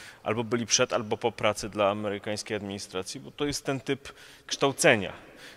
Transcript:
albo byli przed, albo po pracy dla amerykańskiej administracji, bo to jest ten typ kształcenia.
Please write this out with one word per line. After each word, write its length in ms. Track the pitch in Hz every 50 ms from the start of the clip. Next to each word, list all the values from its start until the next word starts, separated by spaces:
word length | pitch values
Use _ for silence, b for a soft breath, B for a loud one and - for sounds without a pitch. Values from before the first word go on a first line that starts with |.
| B B B B
albo 220 | - 104 107 117 117
byli 220 | 107 120 117 117
przed, 260 | - - - 123 -
albo 240 | - 113 113 107 110
po 160 | - - 117
pracy 360 | - - 113 107 104 - - 104
dla 220 | 95 104 104 98
amerykańskiej 640 | 104 104 107 104 101 101 - 110 104 104 - - 110
administracji, 640 | 104 104 98 98 101 - - - 92 95 - - 131
bo 100 | 135 135
to 160 | - - 147
jest 180 | 147 139 - -
ten 160 | - 135 131
typ 320 | - - 139 - - - B B B B B B B
kształcenia. 680 | - - - 143 139 131 - - 160 123 104 92 80 - - - - B B B B B